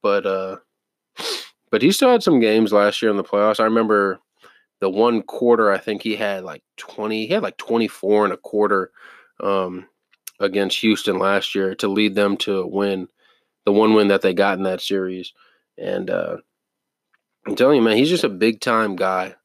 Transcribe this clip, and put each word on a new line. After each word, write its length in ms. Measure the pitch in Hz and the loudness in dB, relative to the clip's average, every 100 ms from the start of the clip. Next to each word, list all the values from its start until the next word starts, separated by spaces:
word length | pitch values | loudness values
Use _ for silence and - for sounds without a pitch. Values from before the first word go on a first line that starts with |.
But, 240 | - 98 98 | 0 0 0
uh, 320 | 95 95 95 _ _ _ _ _ - 466 381 - _ _ | -4 -6 -12 _ _ _ _ _ -12 -10 -10 -12 _ _
but 100 | 110 | 2
he 100 | 135 | 2
still 200 | 196 262 | 4 4
had 120 | 240 | 4
some 160 | 202 143 | 4 4
games 340 | 113 107 110 | 4 4 4
last 280 | 104 104 - | 4 2 2
year 80 | 113 | -2
in 60 | 101 | -2
the 60 | |
playoffs. 360 | 95 101 107 107 | -2 0 0 2
I 40 | |
remember 560 | 110 113 110 104 98 92 _ _ - _ _ _ | 0 0 2 2 0 -4 _ _ -20 _ _ _
the 80 | 95 | -4
one 320 | 95 117 113 | 2 2 2
quarter, 500 | - - 120 117 107 | -4 -4 2 4 4
I 60 | 98 | 0
think 240 | - 101 | -4 -6
he 140 | 113 101 | -6 -4
had, 260 | 107 98 | -4 -6
like, 180 | 92 73 _ - | -10 -16 _ -20
twenty, 520 | - - 107 107 110 | -18 -10 -6 -6 -4
he 60 | |
had, 100 | 196 | -4
like, 120 | 98 - | -4 -10
twenty-four 720 | - 117 110 - 95 104 104 | -4 -2 -2 -4 0 2 2
and 80 | |
a 40 | 87 | -2
quarter, 540 | - 107 104 101 92 _ - - _ _ | -6 -2 0 0 -4 _ -20 -20 _ _
um, 480 | 101 98 92 92 92 _ _ _ - _ | -2 -2 -2 -8 -16 _ _ _ -20 _
against 380 | 101 98 98 - | -2 0 -2 0
Houston 380 | 113 101 - 92 | 0 0 -2 -2
last 380 | 95 98 - 101 | 0 0 -2 -4
year 180 | 95 95 | -4 -4
to 120 | 104 | -4
lead 280 | 98 107 98 | 0 0 0
them 200 | 101 98 | 0 -2
to 220 | - 98 | -2 -4
a 100 | 90 | -2
win, 400 | 98 101 95 90 _ _ _ _ _ - | -2 -2 -4 -8 _ _ _ _ _ 0
the 60 | |
one 220 | 101 110 | 4 6
win 160 | 107 104 | 4 4
that 120 | 98 | 2
they 120 | 95 | 2
got 240 | 90 98 95 | 2 0 0
in 60 | |
that 180 | 95 92 | -4 -4
series. 500 | - 98 92 92 90 _ _ _ _ - | -4 -4 -4 -8 -14 _ _ _ _ -14
And, 320 | 95 95 - | -8 -6 -4
uh, 280 | 50 50 - _ _ _ _ _ _ _ _ _ _ - | -4 -4 -8 _ _ _ _ _ _ _ _ _ _ -10
I'm 80 | 104 | 0
telling 220 | 127 143 | 4 4
you, 40 | |
man, 140 | 113 110 | 4 4
he's 140 | 147 | 2
just 160 | 175 135 | 2 -2
a 40 | |
big-time 680 | 95 110 110 - 113 107 92 | 0 0 0 -2 0 0 -2
guy 380 | 95 92 95 - | -2 -2 -6 -12